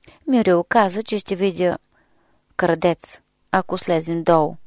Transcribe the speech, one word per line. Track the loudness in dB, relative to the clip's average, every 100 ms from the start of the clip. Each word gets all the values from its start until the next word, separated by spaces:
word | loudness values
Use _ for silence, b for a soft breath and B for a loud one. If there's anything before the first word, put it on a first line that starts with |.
| b b 0
„Мюрил | 2 4 2
каза, | 2 2 2 -2
че | -6 -6
ще | -4 -2
видя | -2 0 -2 -2 _ _ _ _ _ _ _ -2
крадец, | 0 2 0 -2 -8 -20 _ _ -4
ако | -4 -2 -6
слезем | -2 -2 -2 -4
долу. | 2 4 2 -4